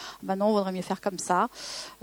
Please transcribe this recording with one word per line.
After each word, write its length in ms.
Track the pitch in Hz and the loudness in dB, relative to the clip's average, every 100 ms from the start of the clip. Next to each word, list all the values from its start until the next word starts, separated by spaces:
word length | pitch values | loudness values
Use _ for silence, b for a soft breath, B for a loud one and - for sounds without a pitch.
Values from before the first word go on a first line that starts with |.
| B B | B B
Ben 100 | 190 | -2
non, 120 | 190 208 | 2 4
on 60 | |
voudrait 180 | 214 190 | 4 2
mieux 100 | 185 | -2
faire 180 | 175 190 | -2 -2
comme 200 | 208 180 | -2 -4
ça. » 280 | - 180 226 B B B B B | 2 4 2 B B B B B